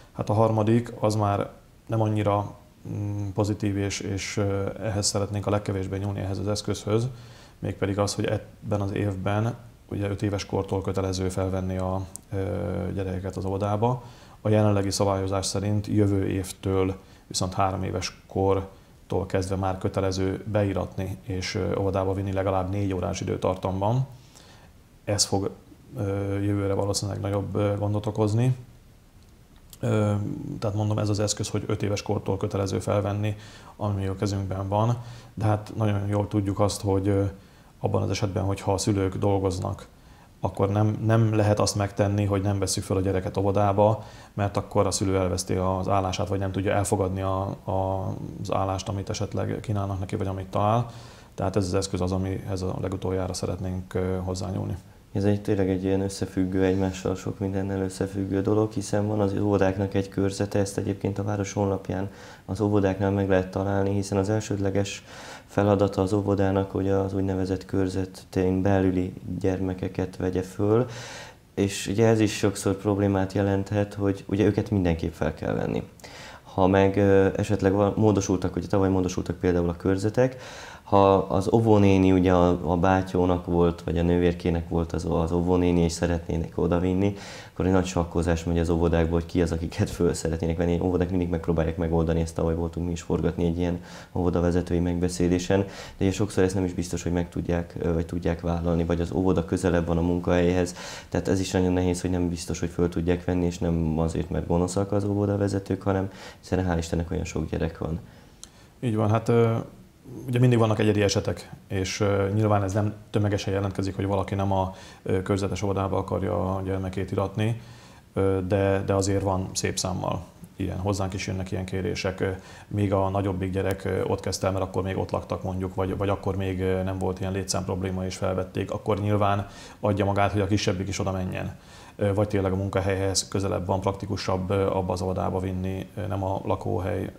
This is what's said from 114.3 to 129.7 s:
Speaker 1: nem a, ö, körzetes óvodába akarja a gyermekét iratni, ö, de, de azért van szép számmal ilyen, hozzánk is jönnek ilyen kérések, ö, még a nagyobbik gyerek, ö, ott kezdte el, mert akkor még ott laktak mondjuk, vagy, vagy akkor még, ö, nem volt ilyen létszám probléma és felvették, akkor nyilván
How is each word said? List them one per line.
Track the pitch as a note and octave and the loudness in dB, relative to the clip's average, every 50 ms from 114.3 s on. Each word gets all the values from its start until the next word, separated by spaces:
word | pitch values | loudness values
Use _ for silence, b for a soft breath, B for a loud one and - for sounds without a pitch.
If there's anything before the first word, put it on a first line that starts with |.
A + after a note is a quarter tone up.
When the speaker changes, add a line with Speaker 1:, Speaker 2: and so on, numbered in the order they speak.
| G2+ | -2
Speaker 1:
nem | G2 G2 G2 | 0 0 2
a, | F#2+ F#2+ F#2 F#2 B B B B B B | 2 2 0 0 B B B B B B
ö, | - - G2 F#2+ | -4 -2 -2 0
körzetes | F#2 - G2+ F#2+ G2+ F2+ F#2 F2+ | 0 0 0 0 0 -2 -2 -2
óvodába | G#2+ G2+ F#2+ G2 G2 F#2+ F#2+ | -2 -2 0 0 0 0 0
akarja | F#2+ F#2 - G2 F#2 F#2 F#2+ F#2+ F#2 F#2+ F#2 F#2+ | -2 -2 -2 -2 -2 0 0 0 0 0 0 -2
a | F#2+ | -2
gyermekét | F#2+ F#2+ G2 G2 F#2+ F#2 F#2 G2+ F#2+ - | -2 -4 -4 -2 -4 -4 -4 -4 -4 -2
iratni, | G2+ G#2 G2 G2 - G#2+ G#2+ A2+ A#2 A#2 B B B B B B B B B - | 0 -2 -2 -2 -2 -2 0 0 -2 -4 B B B B B B B B B -6
ö, | _ G2+ G2 F#2+ F#2+ F#2+ F#2 F#2 | _ 0 2 2 2 0 0 2
de, | G#2 G2 G2 G2 G2 G2 G2 | 2 4 4 4 2 2 2
de | G2 G2 | 2 2
azért | G2 F#2+ G2 G2 G2 | 2 2 2 0 0
van | F#2+ G2+ F#2+ F#2 F#2+ F#2 | 2 0 0 0 -2 -4
szép | - - - F#2+ F#2 - | -4 -4 -2 -2 -2 -2
számmal | - F#2 F#2 F#2+ F#2+ - - F2+ - - - - - - - | -4 -4 -4 -4 -4 -4 -4 -4 -8 -12 -18 -20 -20 -16 -8
ilyen, | - F#2+ F2+ F2+ F#2 | -6 -6 -4 -4 -2
hozzánk | F#2 G2+ G2 F#2 F#2+ F#2+ G2 | -2 0 0 0 -2 -4 -4
is | F#2+ - | -4 -4
jönnek | G#2 G2 F#2 F#2 - | -4 -4 -4 -4 -4
ilyen | G2 F#2+ F#2 | -6 -6 -6
kérések, | - G2 F#2+ F#2 F#2 F#2 - - F#2+ F#2 - | -4 -4 -4 -4 -4 -4 -2 -4 -4 -2 -2
ö, | G#2 F#2+ F#2 F#2 B B B B B B | -2 -4 -4 -6 B B B B B B
még | G#2+ G#2 G#2 F#2+ | -2 0 2 2
a | G2+ F#2+ F#2+ F#2+ | 4 2 2 2
nagyobbik | F#2+ G2+ G2 G#2 F#2+ F#2 F#2+ F#2+ | 0 0 0 0 -2 -2 -2 -2
gyerek, | F#2 G2 F#2 F#2+ F#2+ - - | -2 0 0 0 -2 -2 -2
ö, | G2 F#2 F#2+ | -2 -2 0
ott | G2 G2+ G2+ - | 0 0 -2 -2
kezdte | - G2+ F#2+ - - | -2 -6 -4 0 0
el, | F#2+ | 0
mert | F#2+ F#2+ F#2 | 0 0 -2
akkor | F2+ - F#2+ | -2 -2 -2
még | F#2 F#2+ F#2+ | -2 0 -2
ott | F#2+ F#2 - | -2 -2 -2
laktak | - G2 - - F#2 F2 | -4 -4 -4 -4 -6 -6
mondjuk, | - F#2 F#2 F#2 F#2+ F#2 F#2 | -4 -6 -4 -4 -4 -4 -2
vagy, | F#2+ F#2+ F#2+ F#2 | -2 -2 -2 -2
vagy | F#2 G2+ G2 | -2 0 0
akkor | G2 - - G2 F#2 | -2 0 -2 -4 -2
még, | F#2+ G2 F#2+ F#2+ F#2 | -2 -2 -2 -2 -2
ö, | F#2+ F#2 F#2 F#2 | 0 0 0 0
nem | F#2 F#2+ F#2+ F#2+ | -2 -2 -4 -2
volt | F#2+ F#2 F#2 F#2+ | -2 -4 -2 -4
ilyen | G2 F#2+ | -4 -4
létszám | F#2+ G2 F2+ - - F#2+ F#2 | -4 -4 -4 -4 -4 -4 -2
probléma | G2 G2 F2+ F#2 F#2+ F#2 F#2 F#2 | -4 -4 -2 -2 -2 -2 -2 -4
és | F#2+ F#2+ | -4 -4
felvették, | - G2+ F#2+ F#2 F#2+ F#2 F#2 - G#2 G2 F#2+ | -4 -2 -2 -2 -2 -4 -4 -4 -4 -4 -4
akkor | - G#2 - A2 G#2 G2 | -4 -4 -2 -2 -2 0
nyilván | G#2 G#2 G#2 G#2 G#2 G2+ G2+ G#2 G#2 B B B B B | 2 0 2 2 2 2 2 0 -2 B B B B B